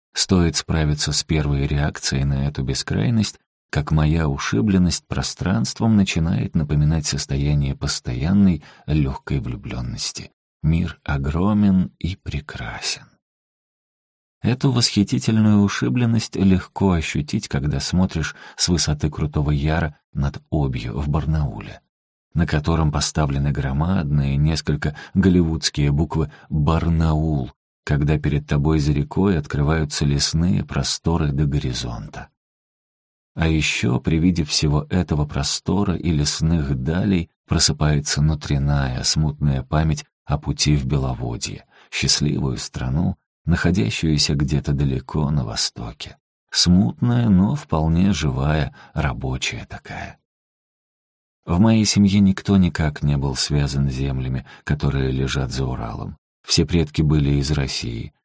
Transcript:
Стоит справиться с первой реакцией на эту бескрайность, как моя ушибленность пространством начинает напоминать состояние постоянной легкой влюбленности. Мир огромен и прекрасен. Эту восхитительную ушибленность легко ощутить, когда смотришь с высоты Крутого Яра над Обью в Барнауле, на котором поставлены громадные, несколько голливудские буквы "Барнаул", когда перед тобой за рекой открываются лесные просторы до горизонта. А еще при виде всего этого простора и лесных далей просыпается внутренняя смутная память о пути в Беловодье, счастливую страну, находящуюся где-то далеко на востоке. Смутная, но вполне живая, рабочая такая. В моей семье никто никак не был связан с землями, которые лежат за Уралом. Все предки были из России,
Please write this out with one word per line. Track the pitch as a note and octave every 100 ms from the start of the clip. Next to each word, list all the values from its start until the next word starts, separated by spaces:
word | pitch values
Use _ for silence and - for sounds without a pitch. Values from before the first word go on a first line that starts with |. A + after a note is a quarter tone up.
| _
Стоит | - - F#2 E2+
справиться | D2+ - D#2+ D2+ D2 -
с | D2
первой | - D#2 D2 C#2+ C#2
реакцией | C#2+ D2+ - - C2+
на | C#2 C2+ C#2
эту | -
бескрайность, | B1+ - - F#2 A#2+ A2+ G2+ - _ _ _
как | D#2 D2
моя | D#2 D2+ E2 D#2
ушибленность | C#2+ - A2+ A2 F#2+ F2+ - -
пространством | - - - F2+ A2+ - - A2+ G#2+
начинает | F#2+ F2 D#2+ G2 -
напоминать | E2 D2 D2 D2+ D#2+ D2
состояние | C#2+ - C#2 C#2+ D2 C#2
постоянной | C2+ C#2 - - B1 D#2 G2 G2 D#2 - - -
легкой | D#2 C2+ C2 - C#2
влюбленности. | A#1 A#1+ B1 B1 B1 - - - - _ _ _
Мир | D2+ E2 E2+ -
огромен | - C#2+ C#2+ D#2+ G2 G#2 G2+ F#2 F2+ _
и | E2+ F#2
прекрасен. | - D2 - - - - - - - _ _ _ _ _ _ _ _ _ _ _ _ _
Эту | G2+ B2 C#3+
восхитительную | B2 A2+ G#2 G2 A#2+ - A2 G#2+ G#2
ушибленность | G2+ - B2 B2+ A#2+ A2+ - -
легко | F#2+ F#2 - - G2
ощутить, | E2+ - - D2 A2+ -
когда | C#2 D2 C#2
смотришь | - F2 F#2 E2 D2 - - -
с | -
высоты | E2+ - D2+ D#2
Крутого | - D2+ D#2 D2
Яра | D2 D2+ D#2+ D#2 - _
над | - C#2 - -
Обью | D#2 C#2 B1 A#1+ A1+
в | C#2+
Барнауле, | D2+ D2 D#2 C#2+ G#1+ - - _ _ _ _ _
на | - -
котором | D#2 D2+ E2 D#2
поставлены | D2 - - D2 C#2 C#2+
громадные, | C#2+ C2+ C2+ E2 F#2+ C#2+ D2 C#2 C#2
несколько | D2+ D#2 - D2 D2+ - -
голливудские | F#2+ F#2+ F2+ E2 D#2+ - - -
буквы | C#2+ E2 D#2+ D2+ - -
"Барнаул", | D#2 D2 D#2+ E2+ E2 D#2+ D#2 D#2+ D2 B1+ - _ _
когда | - D2 D2 D2+
перед | D2+ C#2+ -
тобой | D2 D2 D#2
за | D2
рекой | D2 C#2+ - G2 E2+
открываются | D2 - D2 D#2+ D2 -
лесные | D2 C#2+ - D#2+ F2 G2
просторы | - C#2+ C2+ - E2 E2+ D2+
до | C#2 D2
горизонта. | C#2+ C2 B1 A#1+ A#1 - - - _ _ _ _ _ _ _ _ _ _
А | - D#2+
еще | D#2 D2 - A2+ B1
при | - D#2+
виде | F2 E2+
всего | D2 - D2+ D2 -
этого | F#2 E2+ D2+
простора | D2 C#2+ C#2+ - - F#2+ G2 E2+
и | F2
лесных | D#2 D2 - D#2+ E2 C#2+ C2
далей | B1+ F2 G2+ F#2 F2 _ -
просыпается | E2 - D2 D2+ D2 D2 -
внутренняя | D2+ D2+ - C#2+ C#2 C#2+ C2+ B1
смутная | - D#2 D2+ D2 D2 C2
память | B1+ D#2 D#2+ D2+ - _
о | - D2
пути | - C#2+ G#2 D2
в | B1+
Беловодье, | C#2+ C2 A#1+ B1 A#1 - - - _ -
счастливую | - C2+ - D2 - C#2 A#1
страну, | - - B1 C#2+ F#2 - _ _
находящуюся | - E2 - F2+ A2+ - D#2+ D2+ -
где-то | C#2+ D2 D2 C#2+
далеко | C#2 C#2+ B1+ - D#2 D2
на | D2+
востоке. | A1 - - - A1+ - - - _ _ _
Смутная, | - E2+ F2+ A2 - A#2+ A#2+ A#2
но | F#2 G#2
вполне | D3 - D#2 D#2+ E2 G2
живая, | D#2+ D#2 B1+ C#2+ D#2 C#2+ - -
рабочая | - C#2+ A#1+ C2 B1+ - - -
такая. | - - - E2 - _ _ _ _ _ _ _ _ _ _ _ _
В | - F2
моей | A2+ A2+
семье | G#2 G2+ G2+ G2+
никто | G2 F#2+ - G2
никак | F2 D#2 D#2 D2
не | D2 C#2+
был | C#2
связан | B1+ - D2 C#2+ C#2 C#2
с |
землями, | B1+ C2+ C2 B1+ B1+ - -
которые | - D2 C#2 C2+ C2
лежат | C2 C2+ C2+ C2
за | B1+
Уралом. | C2 B1 A1+ - - - _ _ -
Все | - D#2+
предки | E2+ D#2 -
были | D2+ D2+ C#2 C#2+
из | C2+
России, | D2 C2 - - A#1 - _